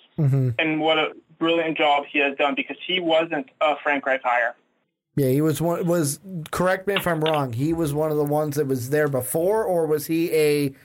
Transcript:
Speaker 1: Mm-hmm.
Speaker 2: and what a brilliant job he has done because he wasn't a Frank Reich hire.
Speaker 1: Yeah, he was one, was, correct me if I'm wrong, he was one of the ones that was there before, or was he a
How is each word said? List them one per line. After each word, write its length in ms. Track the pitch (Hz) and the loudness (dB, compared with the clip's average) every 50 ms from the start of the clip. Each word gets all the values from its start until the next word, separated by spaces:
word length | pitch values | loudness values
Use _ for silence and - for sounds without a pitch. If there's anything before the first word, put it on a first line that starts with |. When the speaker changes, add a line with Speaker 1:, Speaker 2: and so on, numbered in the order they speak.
| - _ _ - | -16 _ _ 0
Speaker 1:
Mm-hmm. 320 | 156 135 135 135 131 127 117 - | 0 2 2 2 2 0 0 0
Speaker 2:
and 220 | 156 156 156 151 | 0 0 0 0
what 160 | 151 160 160 160 | 2 2 2 2
a 140 | 151 - - - - _ _ - | 2 0 -4 -8 -18 _ _ -4
brilliant 400 | 165 165 170 165 160 160 151 - | 0 0 2 2 0 0 0 0
job 280 | 156 147 143 143 143 - | 2 2 2 2 0 -2
he 60 | - 147 | -2 0
has 160 | 139 139 135 139 | 0 0 0 0
done 180 | 147 143 135 | 0 0 0
because 220 | 139 131 - 139 - - - | -2 -4 -6 -8 -10 -8 -6
he 120 | 180 185 | -4 -2
wasn't 480 | 175 165 160 160 165 165 165 147 131 - - - | 0 2 2 2 2 0 -2 -6 -6 -8 -6 -2
a 140 | 160 151 143 143 - | 0 0 0 0 0
Frank 220 | 151 143 139 - 135 | -2 -2 0 0 -2
Reich 140 | 131 131 - | -2 -2 0
hire. 320 | 127 120 120 117 117 - _ _ _ _ _ _ _ _ _ _ _ _ | 0 0 0 0 -2 -4 _ _ _ _ _ _ _ _ _ _ _ _
Speaker 1:
Yeah, 140 | 147 139 127 | 0 0 2
he 120 | 131 143 | 2 2
was 200 | 151 160 143 - | 2 2 0 0
one, 240 | 156 170 170 - 180 | 0 -2 -2 -2 0
was, 340 | 170 175 175 156 139 139 - - 190 190 165 151 - | 0 0 0 0 0 -4 -6 -10 -12 -12 -10 -10 -6
correct 360 | - - 180 185 190 190 190 202 | -4 -2 0 0 0 0 -2 -2
me 80 | 202 | -2
if 100 | 190 - | -2 0
I'm 160 | 180 170 156 | -2 -2 0
wrong, 320 | 156 160 156 147 139 127 117 | 0 0 0 0 -2 -2 -2
he 200 | 117 143 160 165 | -2 -2 -2 0
was 200 | 165 165 143 139 | 0 -2 -2 0
one 160 | 147 156 156 | -2 -2 0
of 80 | 151 151 | 0 0
the 60 | 147 | 0
ones 320 | 147 147 151 156 151 139 | 0 0 0 -2 -2 -2
that 100 | 151 147 131 | -2 -2 -2
was 220 | 135 127 117 131 | -2 -4 -2 -2
there 180 | 147 151 151 147 | 0 0 2 2
before, 560 | 139 123 120 - - 165 165 190 214 220 220 | 0 -2 -2 -2 -2 0 2 2 2 2 0
or 220 | - 180 170 160 | 0 0 0 2
was 220 | 151 156 151 147 - | 2 0 0 0 0
he 240 | 160 165 165 170 - | 0 0 0 2 2
a 400 | 156 151 151 147 147 143 139 139 - | 2 4 4 4 2 2 0 -4 -6